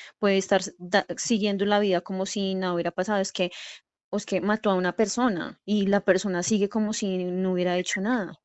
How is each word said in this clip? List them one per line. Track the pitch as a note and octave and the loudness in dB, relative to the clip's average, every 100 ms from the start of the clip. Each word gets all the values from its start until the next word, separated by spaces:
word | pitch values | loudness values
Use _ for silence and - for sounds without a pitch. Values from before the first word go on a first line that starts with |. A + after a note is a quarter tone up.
| - - | -20 -2
puede | G3+ F#3+ | 2 2
estar | F#3+ G3 | 4 2
s-, | F#3 - | 2 -8
da-, | F3+ G3 - - | 0 0 0 -6
siguiendo | - A3+ G#3 G3+ | -2 0 0 0
la | G3+ G#3 | 2 2
vida | G#3 F3 | 4 0
como | - F#3+ G3 | 0 -4 -4
si | G#3 F#3+ F#3+ | -2 -2 -2
nada | F#3+ | -2
hubiera | F3 E3+ | -2 -2
pasado? | - F3+ G3+ | -4 0 0
Es | F#3+ | 0
que, | - F3 - - - _ _ _ | -2 -4 -4 -16 -18 _ _ _
o | G3+ | -6
es | - | -2
que | F#3 | -2
mató | F#3 G#3+ G#3+ | 0 0 2
a | |
una | F#3+ F3+ - | 2 0 0
persona | G#3+ A#3 B3 F3 - - | 0 2 0 0 -6 -10
y | - G#3 G3 | -2 0 2
la | G3+ | 2
persona | G3 F#3 G#3 F3 | 4 2 2 -2
sigue | F3+ G#3+ G3+ | 0 2 2
como | A3 G#3+ | 0 -2
si | A3 G3+ F#3 | -2 -2 -2
no | F3+ F3+ F#3+ | -2 0 0
hubiera | F3+ F3+ F3+ | 0 0 0
hecho | F#3 - | -2 -4
nada, | G3+ B3 F3 - | -2 -2 -4 -10